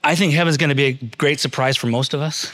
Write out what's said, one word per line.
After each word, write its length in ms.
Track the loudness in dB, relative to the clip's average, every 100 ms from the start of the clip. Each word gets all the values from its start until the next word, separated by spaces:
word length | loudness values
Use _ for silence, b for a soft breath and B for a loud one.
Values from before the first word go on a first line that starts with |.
| 0
I 80 |
think 160 | 2 2
heaven's 240 | 4 2
gonna 160 | 2 2
be 240 | 2 2
a 20 | 0 -8 -2
great 240 | 0 0
surprise 320 | -2 -2 0
for 160 | 0 0
most 240 | 0 -2
of 80 | -2
us. 240 | -4 -6 -10